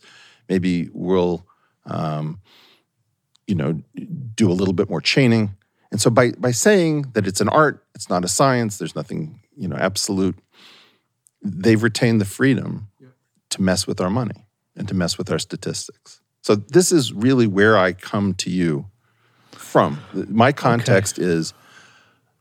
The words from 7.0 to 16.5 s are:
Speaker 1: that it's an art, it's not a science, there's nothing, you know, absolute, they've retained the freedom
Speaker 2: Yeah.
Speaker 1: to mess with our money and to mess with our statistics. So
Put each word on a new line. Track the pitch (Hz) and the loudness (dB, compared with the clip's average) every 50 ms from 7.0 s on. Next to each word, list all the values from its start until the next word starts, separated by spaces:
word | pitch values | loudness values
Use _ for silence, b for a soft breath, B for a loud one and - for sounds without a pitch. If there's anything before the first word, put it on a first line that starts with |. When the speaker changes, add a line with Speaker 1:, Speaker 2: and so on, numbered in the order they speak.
| 143 131 120 | -4 -4 -4
Speaker 1:
that | 110 98 | -2 -2
it's | 95 95 - 104 | -2 -2 -2 0
an | 104 | 2
art, | - 156 156 143 101 - _ _ _ | 4 4 4 4 2 -2 _ _ _
it's | - - - | -18 -8 -4
not | 95 90 90 | -2 -2 -2
a | 92 | -2
science, | - 151 143 135 127 123 117 107 101 - | 0 2 2 4 4 2 0 -2 -4 -6
there's | 82 80 - | -8 -8 -8
nothing, | 80 73 - 87 85 80 78 - - _ _ _ - | -10 -10 -8 -8 -8 -8 -10 -12 -18 _ _ _ -10
you | - 90 | -8 -8
know, | 71 | -4
absolute, | - - 95 98 - - - 101 95 95 92 90 - _ b b b b b b b b b b b b b b _ _ _ _ _ - | -2 -2 -2 -2 -4 -4 -4 -2 0 0 -2 -2 -6 _ b b b b b b b b b b b b b b _ _ _ _ _ -10
they've | 104 92 82 95 117 113 107 113 | -10 -8 0 2 2 4 4 2
retained | 120 110 - 131 117 113 110 | 0 0 0 0 2 2 2
the | 101 | 0
freedom | 98 - - 127 139 131 - 80 82 - - 107 - _ _ | -2 -2 -2 0 0 0 0 -2 -6 -10 -10 -12 -16 _ _
Speaker 2:
Yeah. | _ _ _ _ _ _ _ _ _ _ | _ _ _ _ _ _ _ _ _ _
Speaker 1:
to | - - | -6 -2
mess | 95 92 90 92 - | 0 0 0 0 -2
with | - - - | -4 -4 -4
our | 95 92 | -2 -2
money | 104 127 117 104 - - _ _ _ _ _ _ _ | -2 -2 -4 -4 -8 -10 _ _ _ _ _ _ _
and | - 104 101 | -12 -8 -6
to | 98 | -4
mess | 92 87 85 - - | -2 -2 -2 -4 -6
with | 90 - | -6 -6
our | - 82 | -6 -6
statistics. | - - - 82 - - - - - - - _ _ - - _ _ _ _ _ | -6 -8 -12 -10 -8 -8 -8 -8 -10 -14 -18 _ _ -20 -20 _ _ _ _ _
So | - - | 0 0